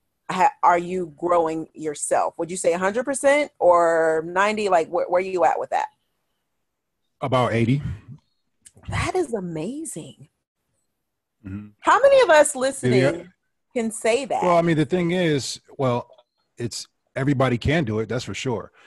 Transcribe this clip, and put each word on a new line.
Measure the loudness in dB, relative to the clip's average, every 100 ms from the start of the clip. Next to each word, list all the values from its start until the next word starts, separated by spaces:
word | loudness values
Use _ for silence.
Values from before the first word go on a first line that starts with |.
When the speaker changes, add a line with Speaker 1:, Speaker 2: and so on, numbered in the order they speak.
| _ _ -8
Speaker 1:
ha-, | 2 2 2
are | 2 2
you | 0 -6 -6 -6
growing | 0 0 0 -4 -10
yourself? | -10 -10 -8 -2 0 0 -4
Would | -8
you | -2
say | -2
a | 0
hundred | -2 -2 -6
percent | 0 2 2 0 0
or | 4 6 4 2 2 0 -2
ninety? | 0 0 0 2
Like, | 0 0
wh-, | -4 0
where | -2
are |
you | 0 0 0
at | 0
with | -4
that? | -4 -6 _ _ _ _ _ _ _ _ _ _ _ _ -10
Speaker 2:
About | -2 0 2
eighty. | 2 2 0 -2 -12 -16 -20 _ _ _ _ -20 _ -8
Speaker 1:
That | -6 -4 -2
is | -2
amazing. | -4 -6 -8 -8 -8 -12 -12 -16 -20 -20 _ _ _ _ _ _ _ _ _ _ _ -14
Speaker 2:
Mm-hmm. | -14 -14 _
Speaker 1:
How | 0 4
many | 6 6
of | 6
us | 6 6 2
Speaker 2:
Yeah. |
Speaker 1:
listening | -4 -2 0 2 2 -2 -10 _ _ _ _
can | -6 -6
say | -2 0 0 -2
that? | -2
Speaker 2:
Well, | 2 2
I |
mean, | 2 0
the | 0
thing | 0 0
is, | 0 0 0 -4 -12 _ -4
well, | -2 -2 -6 -20 _ _ _ -10
it's, | -10 -10 -16 _ _ -4
everybody | -2 2 2 0
can | 0 0
do | 0 -4
it, | -4
that's | -6 -6
for |
sure. | -8 -6 -6 -8 _